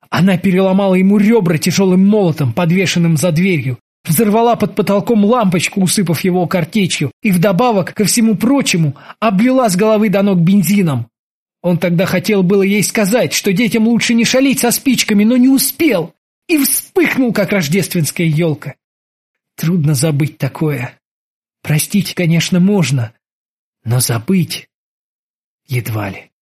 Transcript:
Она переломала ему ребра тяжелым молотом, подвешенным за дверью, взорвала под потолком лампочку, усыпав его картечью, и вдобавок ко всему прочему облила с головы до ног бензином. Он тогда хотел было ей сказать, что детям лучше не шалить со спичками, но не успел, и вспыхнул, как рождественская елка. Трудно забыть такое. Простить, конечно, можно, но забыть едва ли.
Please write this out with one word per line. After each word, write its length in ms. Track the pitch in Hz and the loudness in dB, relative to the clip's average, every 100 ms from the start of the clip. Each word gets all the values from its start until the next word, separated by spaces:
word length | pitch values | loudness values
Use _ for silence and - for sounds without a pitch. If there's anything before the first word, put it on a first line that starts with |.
| - | -8
Она 300 | - 190 180 | 0 2 2
переломала 560 | 196 180 190 190 196 185 | 0 0 2 2 2 2
ему 240 | 190 208 | 2 2
ребра 400 | 208 233 175 160 | 4 2 2 0
тяжелым 440 | - 175 196 185 | -2 0 2 4
молотом, 480 | 196 214 180 139 131 | 4 4 2 0 -2
подвешенным 640 | 113 175 185 180 175 170 156 | -2 0 0 0 0 0 0
за 160 | 180 | 0
дверью, 460 | 156 190 165 127 123 _ _ | 0 0 0 -4 -8 _ _
взорвала 520 | - 156 214 214 233 226 | -4 0 2 2 2 0
под 180 | 208 | -2
потолком 500 | - 196 202 196 226 | -2 -2 0 0 2
лампочку, 580 | 202 247 196 170 - 202 | 2 2 2 0 -2 -2
усыпав 420 | 185 - 170 165 | 0 0 -2 0
его 240 | 190 180 170 | 0 0 0
картечью, 640 | 185 170 220 185 - 139 - | -2 -2 -2 -2 -2 -6 -4
и 80 | 220 | -2
вдобавок 640 | 180 202 175 247 208 - | 2 2 2 0 0 -2
ко 120 | - 196 | -2 -2
всему 300 | - 226 202 | 0 0 0
прочему 600 | 220 277 254 180 151 - - - | 0 0 0 0 -2 -4 -14 -4
облила 500 | 220 190 247 262 233 | -2 2 2 2 0
с 60 | 180 | 0
головы 340 | 220 214 220 | 2 2 2
до 140 | 196 | 0
ног 160 | 202 185 | 2 2
бензином. 720 | 165 202 175 208 175 123 117 _ _ _ _ _ | 2 2 2 2 0 -2 -6 _ _ _ _ _
Он 160 | 175 170 | -2 -2
тогда 300 | 180 170 190 | 0 0 0
хотел 340 | 180 180 208 | -2 0 0
было 220 | 180 202 | 2 2
ей 180 | 190 208 | 2 0
сказать, 520 | - 233 196 240 165 | 0 -2 0 0 0
что 200 | - 208 | -2 -2
детям 340 | 185 233 233 220 | 0 0 0 2
лучше 280 | 226 - 233 | 0 0 0
не 100 | 226 | 2
шалить 340 | 254 277 269 | 2 0 0
со 120 | 240 | -2
спичками, 540 | - 277 226 - 202 214 | -2 -2 -2 0 2 2
но 120 | 254 | 4
не 100 | 254 | 4
успел, 680 | 269 - - 320 185 160 _ _ _ - | 2 0 -2 0 0 -4 _ _ _ -4
и 100 | 311 | -2
вспыхнул, 720 | 277 - - 381 311 - 247 | 0 -4 -4 -2 0 0 -2
как 200 | 208 190 | 0 -2
рождественская 760 | 208 143 190 - 180 147 - 165 | -2 -2 -2 -2 -2 -4 -2 -2
елка. 500 | 151 170 143 143 - _ _ _ _ _ _ _ - | 0 -2 -4 -8 -16 _ _ _ _ _ _ _ -6
Трудно 360 | 160 180 147 | -2 0 0
забыть 460 | 139 165 143 147 - | 0 0 0 -2 -4
такое. 580 | 131 - 156 135 127 - _ _ _ _ _ _ | -8 -4 -4 -4 -8 -14 _ _ _ _ _ _
Простить, 540 | - 151 - 208 - - | -4 -4 -2 -2 -2 -2
конечно, 440 | 170 165 - 180 | 0 0 0 2
можно, 540 | 190 202 131 139 113 _ _ _ _ _ _ _ | 2 2 0 -2 -4 _ _ _ _ _ _ _
но 160 | 110 123 | -4 -2
забыть 720 | 123 113 113 190 147 - - _ _ _ _ _ _ _ _ _ - | -2 -4 -2 0 -2 -6 -16 _ _ _ _ _ _ _ _ _ -8
едва 420 | 123 117 110 101 | -6 -4 -6 -6
ли. 220 | 90 - _ | -10 -18 _